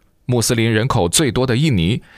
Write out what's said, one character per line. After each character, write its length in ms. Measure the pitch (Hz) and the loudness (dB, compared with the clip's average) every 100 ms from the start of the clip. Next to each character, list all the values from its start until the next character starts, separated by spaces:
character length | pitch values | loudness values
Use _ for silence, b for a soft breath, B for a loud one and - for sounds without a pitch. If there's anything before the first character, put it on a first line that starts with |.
| _ _ | _ _
穆 180 | - 123 | -2 -2
斯 140 | 110 120 | 0 0
林 140 | 113 | 0
人 180 | 110 127 | 0 0
口 200 | 120 87 | 0 0
最 220 | - 143 | 0 0
多 160 | 110 127 | 0 -2
的 100 | 117 | 0
印 200 | 156 104 | 0 0
尼， 260 | 82 127 B | 0 -2 B